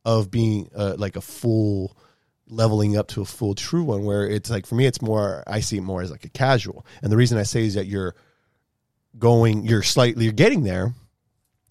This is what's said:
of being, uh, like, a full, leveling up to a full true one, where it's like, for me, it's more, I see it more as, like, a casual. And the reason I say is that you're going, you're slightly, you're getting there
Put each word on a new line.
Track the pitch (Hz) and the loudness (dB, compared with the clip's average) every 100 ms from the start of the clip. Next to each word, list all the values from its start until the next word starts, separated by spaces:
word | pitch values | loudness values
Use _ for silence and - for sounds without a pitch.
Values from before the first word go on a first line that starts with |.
of | 113 113 98 | 0 0 0
being, | 117 113 107 - 98 | 0 0 0 -6 -6
uh, | 101 92 | -4 -4
like, | 101 95 | -6 -8
a | |
full, | - - 120 110 107 101 95 _ _ _ _ _ _ | -14 -6 -2 0 0 -2 -6 _ _ _ _ _ _
leveling | 113 113 107 104 104 | 0 2 2 2 0
up | - | -2
to | - | -6
a | |
full | 98 - 107 | -10 -6 -4
true | 101 - 170 | -4 -4 -4
one, | 160 101 | -2 -2
where | 104 101 101 | -2 -2 -2
it's | 104 - | -4 -4
like, | 113 - | -6 -4
for | |
me, | 113 | 0
it's | 135 - | 2 0
more, | 113 107 101 80 - | -2 -2 -2 -4 -6
I | 104 | -6
see | - 104 | -4 -4
it | |
more | 92 95 | -6 -6
as, | 90 | -8
like, | 76 - | -10 -12
a | |
casual. | - 135 127 95 - - - | -2 2 2 0 -12 -18 -8
And | - | 0
the | 107 | 4
reason | 123 113 | 4 2
I | |
say | 104 120 | 0 0
is | 110 | 0
that | 101 95 | -2 -4
you're | 98 92 - _ _ _ _ _ _ _ _ _ 117 | -4 -6 -8 _ _ _ _ _ _ _ _ _ 0
going, | 120 117 113 107 | 4 6 6 4
you're | 107 113 | 2 2
slightly, | 92 - 123 113 | 2 4 4 4
you're | 113 | 0
getting | 107 196 262 | 4 4 4
there | 107 92 95 123 - _ _ _ _ _ _ | 0 0 -2 -6 -14 _ _ _ _ _ _